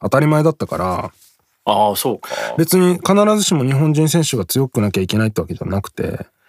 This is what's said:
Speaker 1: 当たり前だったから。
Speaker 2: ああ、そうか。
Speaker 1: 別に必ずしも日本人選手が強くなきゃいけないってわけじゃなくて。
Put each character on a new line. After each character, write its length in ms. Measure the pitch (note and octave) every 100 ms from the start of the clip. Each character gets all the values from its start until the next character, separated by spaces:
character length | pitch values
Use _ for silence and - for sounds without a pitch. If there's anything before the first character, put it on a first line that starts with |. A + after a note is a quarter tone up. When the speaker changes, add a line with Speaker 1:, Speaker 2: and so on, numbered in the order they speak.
Speaker 1:
当 80 | G2+
た 100 | C3+
り 60 | D3+
前 160 | D3+
だ 80 | D#3
っ 40 |
た 120 | D3+ -
か 100 | -
ら。 340 | F#3 F3+ - - _ _ _ _
Speaker 2:
あ 280 | - G2+ G#2
あ、 40 | G2+
そ 160 | C3+
う 60 | G#2
か。 80 | - - A1 D3
Speaker 1:
別 200 | D#3+ F#3
に 180 | F3+ F3
必 180 | - G3+ G#3 G#3+
ず 60 |
し 120 | F#3+
も 100 | D#3+
日 80 | B2+
本 200 | C3+ D#3
人 140 | D3+ D#3
選 140 | E3+
手 140 | D#3 A#2
が 80 |
強 240 | F2+ C3 C3+
く 120 | -
な 120 | G#2
き 60 | F#2+
ゃ 20 |
い 60 | F#2
け 100 | G#2+
な 80 |
い 40 | A2
っ 20 |
て 80 | G#2+
わ 60 | E2
け 80 |
じ 100 | -
ゃ 20 | -
な 140 | G2
く 100 | -
て。 360 | - - - - _